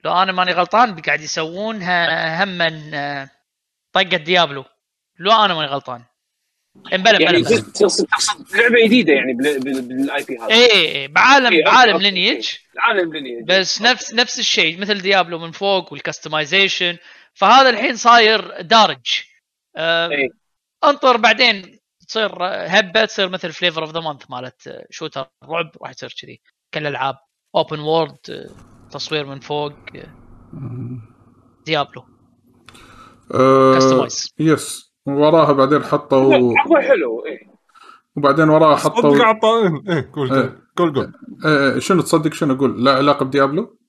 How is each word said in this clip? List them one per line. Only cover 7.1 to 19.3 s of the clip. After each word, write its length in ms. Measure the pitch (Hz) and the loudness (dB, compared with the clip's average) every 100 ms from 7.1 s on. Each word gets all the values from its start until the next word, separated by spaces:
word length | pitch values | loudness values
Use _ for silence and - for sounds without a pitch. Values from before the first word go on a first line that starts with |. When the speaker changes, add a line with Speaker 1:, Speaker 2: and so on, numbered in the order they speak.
| 202 | 4
Speaker 2:
يعني 0 | |
Speaker 1:
بلى، 180 | 170 175 | 4 2
بلى. 200 | - 233 | 2 0
Speaker 2:
تقصد، 440 | - - 208 - - | -2 0 0 0 -4
تقصد 500 | - - - - - | -4 -4 -6 -6 0
لعبة 300 | 240 233 226 | 2 4 4
جديدة، 280 | 247 165 | 4 4
يعني، 200 | 135 127 | 0 0
بال-، 260 | 120 143 139 | -4 -2 -4
بال-، 220 | 127 131 | -6 -8
بالآي 420 | 123 127 139 139 | -8 -6 -4 -6
بي 140 | - 123 | -8 -10
هذا. 100 | 113 | 0
Speaker 1:
إيه، 240 | 220 240 | 4 4
إيه، 240 | 202 160 147 | 4 0 -4
إيه، 120 | 139 | -4
بعالم، 460 | 165 240 277 247 | 2 4 4 4
Speaker 2:
إيه، 120 | 165 185 | 2 4
أوكي، 60 | |
Speaker 1:
بعالم 220 | 233 240 | 6 6
Speaker 2:
أوكي، 180 | 196 202 | 4 0
Speaker 1:
Lineage. 240 | 185 196 262 | 0 -2 -2
Speaker 2:
أوكي. 240 | - - _ - | -8 -12 _ -4
عالم 340 | 226 208 165 | -2 0 -2
Lineage. 340 | 151 131 120 117 | -6 -10 -12 -2
Speaker 1:
بس 360 | 190 180 - | -2 0 -2
Speaker 2:
أوكي. 100 | 233 | -2
Speaker 1:
نفس، 220 | 247 - | -2 -4
نفس 260 | 220 247 262 | -4 -4 -4
الشيء، 420 | 220 220 165 170 | -4 0 -2 -2
مثل 200 | 202 202 | -6 -4
ديابلو 380 | 185 196 170 170 | 0 0 0 -6
من 120 | 165 | -12
فوق 420 | 156 196 190 - | -6 -2 -2 -4
والكستمايزيشن. 1040 | 143 - - 156 151 147 190 190 - 180 175 - - _ | -12 -12 -12 -8 -6 -2 0 0 0 -4 -6 -16 -20 _
فهذا 360 | _ 196 254 262 | _ 4 6 4
الحين 260 | 220 254 240 | 2 -4 0
صاير 640 | 240 233 214 220 - - | 4 6 6 2 -4 -14
دارج. 600 | 165 226 196 139 - - - | 0 4 4 0 -6 -6 -8